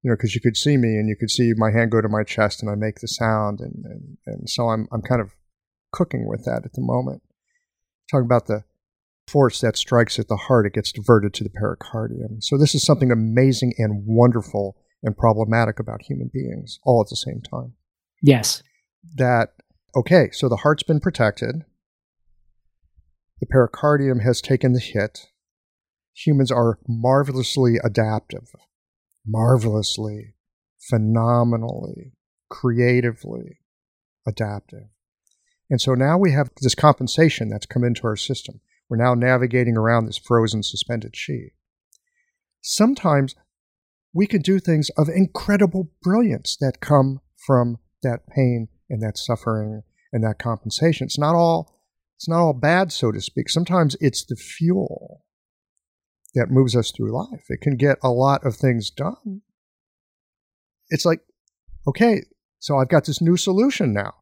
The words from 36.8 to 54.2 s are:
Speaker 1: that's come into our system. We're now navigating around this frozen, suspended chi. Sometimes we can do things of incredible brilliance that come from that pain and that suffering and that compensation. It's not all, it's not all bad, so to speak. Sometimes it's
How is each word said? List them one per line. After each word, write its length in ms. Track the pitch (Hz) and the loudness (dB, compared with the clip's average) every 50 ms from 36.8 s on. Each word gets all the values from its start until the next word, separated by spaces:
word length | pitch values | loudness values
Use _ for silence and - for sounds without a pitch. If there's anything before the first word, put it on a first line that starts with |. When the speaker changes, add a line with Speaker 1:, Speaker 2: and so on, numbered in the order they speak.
| - 151 139 _ 127 120 - - 165 156 - - 113 107 | 4 4 4 _ -2 -4 2 4 4 4 2 -2 -6 -6
Speaker 1:
that's 180 | 107 104 - | -6 -8 -10
come 180 | _ - 127 123 | _ -2 -2 0
into 200 | 123 117 - - | 0 -2 -2 -4
our 120 | 113 107 | -4 -4
system. 440 | 101 - - 131 - - - 110 - _ _ _ _ _ _ | -4 -6 -8 -8 -8 -8 -18 -20 -20 _ _ _ _ _ _
We're 80 | 120 | -2
now 180 | 113 120 127 123 | 0 2 2 2
navigating 600 | 120 123 127 127 123 127 120 117 127 123 120 117 | 2 2 2 2 2 2 0 0 0 2 2 2
around 300 | 110 110 113 117 117 113 | 2 2 2 2 2 0
this 120 | 107 - - | -2 -8 -12
frozen, 460 | _ - 123 117 113 107 110 107 104 | _ 2 2 4 4 2 0 -4 -6
suspended 500 | - - - - - 120 113 110 110 - | -6 -6 -8 -6 -6 -6 -8 -8 -10 -14
chi. 380 | - - - 143 117 131 131 _ _ _ _ _ _ _ _ _ _ _ _ _ _ _ _ _ _ _ _ _ _ | -14 -10 -8 -8 -10 -10 -14 _ _ _ _ _ _ _ _ _ _ _ _ _ _ _ _ _ _ _ _ _ _
Sometimes 760 | - - - - 208 240 277 - - 175 147 143 139 131 - _ _ _ _ _ _ _ _ _ _ _ _ _ _ _ | -10 -8 0 2 2 2 2 0 2 2 2 2 2 0 -6 _ _ _ _ _ _ _ _ _ _ _ _ _ _ _
we 140 | - 165 208 | -2 -2 0
can 160 | - - 196 | 2 0 0
do 160 | 143 185 196 190 | 2 2 0 2
things 320 | - - 165 151 147 - - - | 2 2 2 2 0 0 0 0
of 100 | 156 151 | 0 0
incredible 840 | 160 185 196 - _ - - - 202 196 208 185 170 190 180 - _ _ | 2 0 0 0 _ -8 -2 0 2 2 2 2 2 -4 -6 -6 _ _
brilliance 540 | - 180 190 226 247 208 123 - - - - _ | -2 0 2 2 2 2 0 -2 -6 -8 -6 _
that 200 | 143 131 120 _ | -2 -4 -4 _
come 400 | - - 147 139 131 135 135 135 _ _ _ _ - | -2 2 4 4 4 2 -2 -8 _ _ _ _ -2
from 320 | - 135 123 120 120 117 113 _ _ _ _ | 0 2 2 2 0 -4 -8 _ _ _ _
that 240 | - 131 117 - _ | -4 -4 -4 -4 _
pain 400 | - - 143 135 123 120 117 113 - _ _ _ _ | -6 -2 0 0 2 0 -2 -6 -8 _ _ _ _
and 100 | 139 107 | -8 -6
that 160 | 113 107 101 | -4 -6 -6
suffering 680 | - - - 117 - - 117 110 107 107 107 107 110 - _ _ _ _ _ | -8 -4 -4 -4 -4 -2 -4 -4 -4 -4 -6 -10 -12 -14 _ _ _ _ _
and 120 | - 117 110 | -4 -2 -2
that 160 | 110 104 _ | -2 -2 _
compensation. 640 | - 123 113 - _ 110 - - 160 170 151 - 131 | -4 -6 -6 -4 _ -10 -4 0 2 2 2 0 -4
It's 140 | - - 143 | -6 -4 -2
not 180 | 147 151 170 | 0 2 2
all, 420 | 170 170 165 165 165 160 _ _ _ _ _ _ _ _ _ _ | 4 4 2 2 0 -2 _ _ _ _ _ _ _ _ _ _
it's 120 | _ - 165 | _ -6 -2
not 120 | 165 170 | 0 2
all 140 | 175 160 143 | 2 2 0
bad, 360 | 123 131 151 170 180 190 165 | 0 0 2 2 2 0 -2
so 220 | - - - 113 | -4 -2 -2 -2
to 80 | 107 101 | -2 -2
speak. 280 | 101 - _ 135 - - | -8 -8 _ -6 -4 -2
Sometimes 460 | - 160 175 170 175 180 165 143 - - | -2 -2 -2 0 2 2 2 2 0 0
it's 240 | - 135 - - | 0 0 0 -2